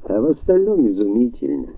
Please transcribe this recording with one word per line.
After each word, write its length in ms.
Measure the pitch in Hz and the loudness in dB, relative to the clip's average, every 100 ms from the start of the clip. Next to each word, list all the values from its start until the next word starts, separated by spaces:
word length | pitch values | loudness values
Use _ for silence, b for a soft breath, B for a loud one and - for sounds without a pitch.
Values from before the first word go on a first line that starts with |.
А 180 | - 98 | -2 0
в 40 | 131 | 0
остальном 600 | 147 - 185 196 202 123 | 0 2 2 4 2 2
изумительно. 800 | 95 101 104 123 120 - 139 127 | 2 0 2 0 -2 -6 -6 -8